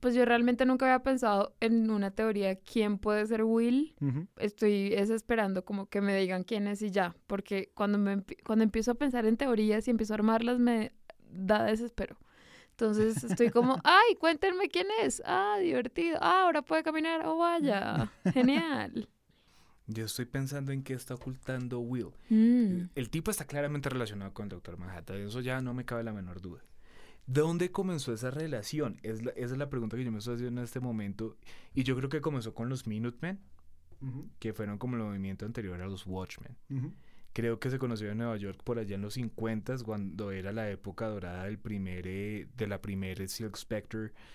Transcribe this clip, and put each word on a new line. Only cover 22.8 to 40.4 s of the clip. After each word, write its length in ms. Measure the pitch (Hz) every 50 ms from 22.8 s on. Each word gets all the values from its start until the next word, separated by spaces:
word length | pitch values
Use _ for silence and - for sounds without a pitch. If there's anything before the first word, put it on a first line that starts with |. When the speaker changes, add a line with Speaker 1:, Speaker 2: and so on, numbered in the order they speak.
| 180 180 -
Speaker 3:
El 140 | 135 120 -
tipo 200 | - 160 165 -
está 140 | - - 147
claramente 440 | - 147 147 143 147 147 143 135 139
relacionado 440 | 127 127 117 104 107 101 98 98 -
con 100 | - 104
el 20 | 98
doctor 260 | 92 87 - - 87
Manhattan. 420 | 82 90 92 92 85 - - - -
Eso 220 | 202 104 110 127
ya 200 | 123 127 131 131
no 120 | 127 127
me 120 | 123 127 123
cabe 180 | - 120 117
la 100 | 117 113
menor 280 | 107 101 92 90 90 90
duda. 220 | 87 90 78 - - - - - - - - - - - - - -
¿De 140 | 131 127 147
dónde 300 | 156 165 170 170 185 180
comenzó 420 | 180 202 190 190 175 147 135 127
esa 180 | 117 110 123 127
relación? 680 | 127 151 160 156 139 110 101 - 143 151 143 113 95 -
Es 220 | - 110 110 110 117
la, 60 | 123
esa 240 | - 123 123 120 131
es 40 | 135
la 120 | 147 139
pregunta 260 | 135 123 117 110 117
que 80 | 123 127
yo 80 | 120
me 60 | 113 107
estoy 160 | 98 120 120
haciendo 260 | 117 123 123 120 123
en 40 | 120
este 120 | 107 - 127
momento. 580 | 127 123 113 110 101 101 98 - 113 110 - - - - - - - - -
Y 80 | 135
yo 140 | 127 131 127
creo 140 | 127 135 135
que 100 | 156 151
comenzó 320 | 147 160 143 127 113 113
con 160 | - - 117 123
los 180 | 135 131 -
Minutemen, 540 | 113 107 107 117 120 120 - 160 175 196 196 - - - - - - - - - - - -
Speaker 2:
Ujú. 260 | 135 135 120 139 185 - - -
Speaker 3:
que 140 | - 110
fueron 240 | 104 - 107 104 104
como 200 | 98 127 127 123
el 60 | 117
movimiento 440 | 110 104 101 98 98 98 95 - 104
anterior 340 | 110 117 123 104 92 87 87
a 60 | 92
los 200 | 98 98 92 -
Watchmen. 480 | 92 92 92 92 - - - - - 123 - - -
Speaker 2:
Ujú. 220 | 139 131 127 165 - - - - - - - -
Speaker 3:
Creo 260 | - - 113 117 113 -
que 120 | - 127
se 80 | 131 131
conoció 320 | 131 120 117 104 107 101
en 80 | 104 110
Nueva 180 | 117 117 110
York 240 | 104 101 98 95 -
por 160 | - 127 120 117
allá 160 | 110 98 101
en 40 | 98
los 120 | 101 104 -
cincuentas, 680 | 131 120 110 - - 113 113 110 107 98 123 131 127 113
cuando 480 | 110 107 101 98 95 80 101 107 101
era 200 | 95 95